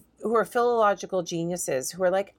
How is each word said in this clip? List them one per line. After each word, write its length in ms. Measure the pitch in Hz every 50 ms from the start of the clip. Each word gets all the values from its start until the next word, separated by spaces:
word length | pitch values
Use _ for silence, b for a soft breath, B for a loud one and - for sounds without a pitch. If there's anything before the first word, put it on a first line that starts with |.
| - _ _ - -
who 100 | 214 226
are 100 | 226 202
philological 760 | 185 - 247 240 240 240 226 220 202 202 190 - 180 - 185
geniuses 720 | 175 175 - 170 165 170 180 175 - - 151 131 131 -
who 100 | - 170
are 80 | 190 180
like, 240 | 180 190 202 - -